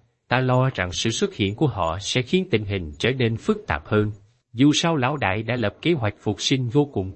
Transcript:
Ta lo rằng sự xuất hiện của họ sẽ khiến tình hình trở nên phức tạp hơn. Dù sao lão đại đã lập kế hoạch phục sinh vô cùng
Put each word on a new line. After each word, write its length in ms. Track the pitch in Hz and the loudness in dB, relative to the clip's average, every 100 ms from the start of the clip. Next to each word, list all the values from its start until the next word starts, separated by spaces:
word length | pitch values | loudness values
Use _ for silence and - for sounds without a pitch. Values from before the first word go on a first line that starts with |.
| _ _ - | _ _ -2
Ta 120 | 127 | 0
lo 300 | 127 127 131 113 | 2 2 2 0
rằng 160 | 90 | -4
sự 180 | 87 117 | -2 -4
xuất 260 | 110 104 - | -2 -4 0
hiện 200 | 98 107 | -2 2
của 120 | 151 | 0
họ 300 | 98 82 85 | 0 -2 -2
sẽ 200 | - 131 | -2 -4
khiến 260 | 120 185 185 | 0 0 2
tình 140 | 107 104 | -2 -2
hình 260 | 98 80 71 | -4 -6 -2
trở 120 | - | -2
nên 260 | 131 113 113 | 2 0 0
phức 300 | - 214 - | -2 -2 -2
tạp 180 | 76 - | -4 0
hơn. 260 | 107 107 107 _ _ _ | 2 2 -4 _ _ _
Dù 180 | 113 143 | 2 4
sao 220 | 147 170 160 | 4 0 0
lão 220 | 123 147 | 0 0
đại 260 | 101 101 | 0 0
đã 120 | 113 123 | -2 -2
lập 200 | 104 - | -2 -2
kế 120 | 151 | -2
hoạch 220 | 170 107 - | 0 -2 -2
phục 220 | - 98 | -4 -4
sinh 260 | - 135 123 | 0 0 2
vô 180 | 139 143 | 0 0
cùng 260 | 107 95 | -2 -6